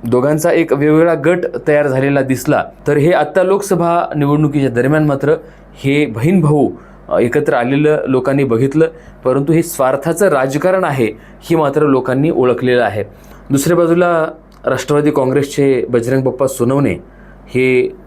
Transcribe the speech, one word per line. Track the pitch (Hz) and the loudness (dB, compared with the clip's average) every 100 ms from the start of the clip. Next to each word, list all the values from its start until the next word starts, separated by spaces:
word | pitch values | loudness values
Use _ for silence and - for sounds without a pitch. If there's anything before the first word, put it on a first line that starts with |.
| 120 | 0
दोघांचा | 123 131 156 170 | 0 2 0 0
एक | 170 165 | 0 0
वेगवेगळा | 143 147 156 165 160 139 | 0 2 4 2 2 0
गट | 175 175 120 - | 0 -2 -6 -2
तयार | 147 147 | 0 0
झालेला | 131 135 143 | 0 0 0
दिसला, | 139 127 - 127 87 - - | 0 -2 0 -2 -2 -8 -2
तर | 147 | 0
हे | 147 | 2
आत्ता | 160 151 - | 2 0 0
लोकसभा | 185 196 196 180 170 170 - 151 | 2 0 0 -2 0 0 -2 -2
निवडणुकीच्या | 143 147 156 143 135 | 0 2 2 0 -2
दरम्यान | 117 127 151 151 | 0 0 2 2
मात्र | 139 - 151 - - - - | 0 0 -2 -4 -20 -20 -8
हे | 139 143 147 | -2 0 0
बहीण | 117 131 190 | 0 0 2
भाऊ, | 151 151 113 - - - - | 2 2 0 -2 -18 -20 -4
अ, | 82 | 0
एकत्र | 117 147 147 | 0 0 0
आलेलं | 131 120 139 151 151 - | -2 0 0 0 0 0
लोकांनी | 131 131 139 | -2 0 -2
बघितलं, | 131 113 135 143 160 - - - | 0 0 0 0 -2 -2 -20 -8
परंतु | 127 127 147 | -2 -2 0
हे | 165 | 0
स्वार्थाचं | 165 - 131 135 160 170 202 | 0 -2 -2 0 -4 0 0
राजकारण | 143 135 139 180 190 | 0 -2 -2 0 0
आहे, | 175 135 110 - - - | -2 0 -2 -4 -20 -20
ही | - - | -4 0
मात्र | 147 143 | 0 0
लोकांनी | 147 135 127 127 147 | 2 2 0 0 0
ओळखलेलं | - 127 127 123 123 | 2 0 0 0 2
आहे. | 113 104 98 - - - - | 0 -2 -8 -12 -20 -20 -4
दुसऱ्या | 139 139 170 | -2 0 2
बाजूला | 170 170 175 170 160 - - - - | 2 2 2 0 -2 -6 -20 -8 -4
राष्ट्रवादी | 127 - 147 147 | -4 -2 0 0
काँग्रेसचे | 147 131 139 139 143 139 127 113 | 0 0 0 -2 0 0 0 0
बजरंग | 120 113 135 | -2 0 0
बाप्पा | 131 - 135 | -2 -2 -4
सोनवणे | - 120 135 135 82 - - - - - | -2 -2 0 0 -2 -10 -20 -20 -20 -8
हे | 123 127 127 127 - | -2 2 2 0 -6